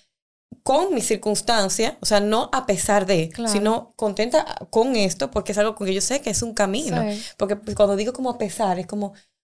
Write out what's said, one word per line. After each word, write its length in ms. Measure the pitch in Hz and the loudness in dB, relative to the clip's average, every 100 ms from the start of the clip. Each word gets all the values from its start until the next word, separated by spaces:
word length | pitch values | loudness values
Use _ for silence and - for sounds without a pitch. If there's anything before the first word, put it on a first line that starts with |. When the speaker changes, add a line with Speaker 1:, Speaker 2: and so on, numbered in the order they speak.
| _ _ _ _ _ - | _ _ _ _ _ -4
Speaker 1:
con 280 | - 277 381 | 2 4 4
mi 80 | 269 | 0
circunstancia", 960 | - 220 214 202 - 226 190 208 226 - | 0 -2 0 0 2 2 2 0 -2 -2
o 40 | - | 2
sea, 120 | 208 | 2
no 320 | 208 220 247 | 4 2 2
a 140 | 262 254 | -2 0
pesar 400 | 185 - 202 185 | 0 2 2 4
de, 220 | 175 160 | 2 0
Speaker 2:
Claro. 240 | 233 233 | -4 -2
Speaker 1:
sino 420 | 208 214 226 - - | 0 2 0 -4 -4
contenta 480 | 214 196 233 302 - - - | -2 0 2 2 0 -6 -2
con 260 | 220 254 233 | 2 2 2
esto, 340 | 196 170 - | 0 0 -4
porque 220 | 214 190 | -4 -2
es 60 | 202 | 0
algo 180 | 214 208 | 0 0
con 100 | 190 | -2
que 80 | |
yo 60 | 190 | -2
sé 200 | - 277 | 0 -2
que 80 | 330 | -2
es 120 | 294 | -4
un 120 | 233 | -4
camino. 500 | 220 196 214 311 165 214 | 0 0 0 -2 -2 -2
Speaker 2:
Sí. 140 | 208 - - | -4 -10 -4
Speaker 1:
Porque, 160 | 196 | -2
pues, 220 | 208 214 208 | -2 -4 2
cuando 180 | 202 | 2
digo 180 | 196 214 | 2 -2
como 180 | 254 254 | -4 -6
a 80 | 240 | -4
pesar, 420 | 208 - 202 185 | -6 -2 0 -2
es 60 | 180 | -4
como, 260 | 208 202 - _ _ | -6 -6 -10 _ _